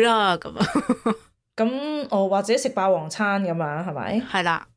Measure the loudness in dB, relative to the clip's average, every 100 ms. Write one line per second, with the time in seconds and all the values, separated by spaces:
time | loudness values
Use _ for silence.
0 | 6 4 2 0 -4 -2 -2 0 -2 -2
1 | -2 -4 -8 _ _ -2 -2 0 -4 -4
2 | -2 0 2 0 2 0 0 0 2 2
3 | 0 -2 0 0 0 -2 -2 -4 -4 -6
4 | -2 -2 -2 0 0 -2 -4